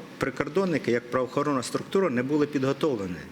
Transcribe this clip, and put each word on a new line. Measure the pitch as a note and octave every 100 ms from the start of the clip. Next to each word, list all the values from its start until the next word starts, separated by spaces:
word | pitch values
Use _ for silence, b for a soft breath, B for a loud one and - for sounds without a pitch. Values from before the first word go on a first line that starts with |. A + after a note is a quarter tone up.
| - -
прикордонники, | C3 - D3 D#3+ F#3+ C#3+ -
як | A#2+ -
правоохоронна | B2+ B2 C#3+ D3 C3+
структура, | - C3+ - G3 F3+
не | A#2+
були | C3 D3+ D3
підготовлені, | C#3 C3 C3+ E3 A#2 F#2+ E2 -